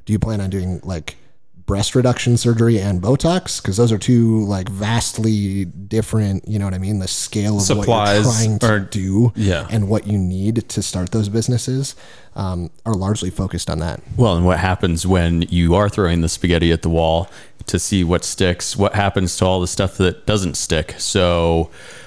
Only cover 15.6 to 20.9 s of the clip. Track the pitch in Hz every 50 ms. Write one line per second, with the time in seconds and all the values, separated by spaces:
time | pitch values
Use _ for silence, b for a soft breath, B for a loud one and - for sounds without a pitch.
15.6 | 85 82 85 98 104 101 - - 98 85 85 85 80 80 - - - 87 85 82
16.6 | 82 85 82 82 - 85 82 82 82 80 80 82 87 - B B B B B B
17.6 | - - - 87 - - 104 95 87 82 87 82 - - - - 98 90 87 -
18.6 | - - - 101 98 98 - 107 101 98 - 101 92 90 - - 92 92 92 92
19.6 | 90 90 - - 98 92 - - 95 90 90 - - - 107 104 95 85 - -
20.6 | - - 82 80 80 -